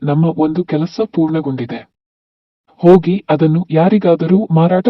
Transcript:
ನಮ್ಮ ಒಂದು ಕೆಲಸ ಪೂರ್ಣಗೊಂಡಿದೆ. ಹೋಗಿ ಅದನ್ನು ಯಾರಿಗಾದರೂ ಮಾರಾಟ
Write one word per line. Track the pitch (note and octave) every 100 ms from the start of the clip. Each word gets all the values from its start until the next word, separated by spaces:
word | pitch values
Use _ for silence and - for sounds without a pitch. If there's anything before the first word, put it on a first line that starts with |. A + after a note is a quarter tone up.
ನಮ್ಮ | D3 C#3+ E3
ಒಂದು | D#3+ D#3 D#3+
ಕೆಲಸ | F3+ D3+ E3+ - A3
ಪೂರ್ಣಗೊಂಡಿದೆ. | - D#3+ D#3+ C#3+ C3 A#2+ A#2 - _ _ _ _ _ _ _ _
ಹೋಗಿ | - F3 F#3 E3+ G3 -
ಅದನ್ನು | D3+ D#3+ D#3+ F3+
ಯಾರಿಗಾದರೂ | D#3+ F3+ G#3+ F3+ D#3+ E3 F#3+ G#3+
ಮಾರಾಟ | D#3+ E3+ F#3 A#3+